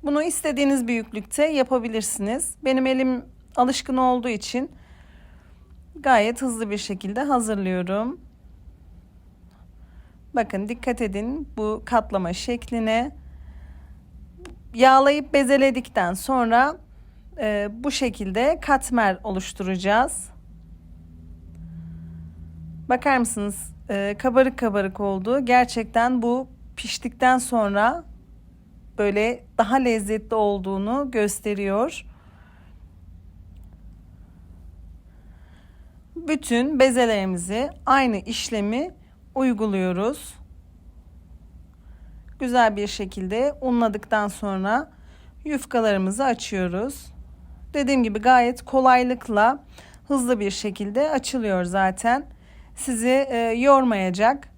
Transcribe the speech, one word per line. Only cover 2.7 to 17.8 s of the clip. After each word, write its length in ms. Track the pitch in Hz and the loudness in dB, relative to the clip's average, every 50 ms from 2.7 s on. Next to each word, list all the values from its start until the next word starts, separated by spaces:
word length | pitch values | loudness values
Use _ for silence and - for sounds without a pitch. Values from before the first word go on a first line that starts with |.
| 262 262 262 | 2 2 2
elim 400 | 262 262 262 262 262 254 247 - - - - - - - | 2 2 2 2 0 0 -2 -6 -12 -20 -20 -20 -10 0
alışkın 420 | - 247 254 269 - - - 262 262 | 0 2 2 2 -4 -4 -2 0 2
olduğu 320 | 254 254 254 247 233 254 | 2 2 2 2 0 -4
için 420 | 226 208 - - - 247 262 320 - - - - - - - - - - - - - - - - - - - _ - - - - - | -4 -4 -6 -6 -4 -4 -4 -4 -10 -18 -20 -20 -20 -20 -20 -20 -20 -20 -20 -20 -20 -20 -20 -20 -20 -20 -20 _ -20 -20 -20 -20 -20
gayet 460 | 320 277 277 262 220 208 220 240 240 | -6 2 4 4 4 4 2 0 -2
hızlı 280 | 269 262 233 220 226 208 | -4 -4 -4 -4 -4 -4
bir 80 | 202 208 | -4 -6
şekilde 460 | - - 202 185 - 190 202 233 277 | -6 -8 -8 -8 -6 -6 -4 -4 -2
hazırlıyorum. 960 | 285 277 247 233 214 220 202 196 185 185 185 180 175 190 202 220 247 302 359 - - _ - _ - - - - - - - - - - - - - _ - - - - - - - - - - - - - - - - - - - - - - - - | 0 0 0 0 0 -2 -2 -2 -2 -2 -2 -2 -2 -2 -2 -2 -4 -6 -10 -14 -20 _ -20 _ -20 -20 -20 -20 -20 -20 -20 -20 -20 -20 -20 -20 -20 _ -20 -20 -20 -20 -20 -20 -20 -20 -20 -20 -20 -20 -20 -20 -20 -20 -20 -20 -20 -20 -20 -20 -6 -4
Bakın 340 | 247 226 220 - 190 202 214 | -4 -2 -2 -4 -6 -4 -4
dikkat 320 | 240 240 - - 240 240 | -8 -6 -4 -4 -2 -2
edin 460 | 240 208 190 196 208 233 269 320 294 - - - | -2 -4 -4 -4 -6 -4 -6 -6 -8 -10 -8 -6
bu 260 | 214 208 214 - - | -4 -4 -4 -6 -6
katlama 480 | - 247 233 220 - 208 196 185 170 180 | 0 0 0 0 2 -4 -2 -2 -2 -4
şekline. 800 | - - - 240 240 - - 247 233 226 220 220 226 240 294 - - - - - - - - - - - - - - - - - - - - - - - - - - - - - - - - - | -6 -4 -4 -6 -6 -6 -6 -4 -4 -2 0 0 0 0 -2 -8 -14 -20 -20 -20 -20 -20 -20 -20 -20 -20 -20 -20 -20 -20 -20 -20 -20 -20 -20 -20 -20 -20 -20 -20 -20 -20 -20 -20 -20 -20 -14 2
Yağlayıp 600 | 233 247 262 262 269 269 277 285 294 277 - - | 6 8 8 8 8 8 6 4 2 -2 2 2
bezeledikten 800 | 277 277 247 277 277 262 277 247 254 240 - - 226 185 175 185 | 2 4 4 4 4 4 4 2 0 -6 -2 0 0 0 0 -2
sonra, 640 | 190 - - 262 254 240 226 226 233 262 285 320 359 - - - - - - - - - - - 320 | -4 -2 -2 0 2 2 4 6 4 4 4 2 -6 -14 -20 -20 -20 -20 -20 -20 -20 -20 -20 -10 -6
e, 300 | 269 214 208 208 202 208 208 | -4 -2 -2 -2 -4 -4 -6
bu 180 | 226 | -6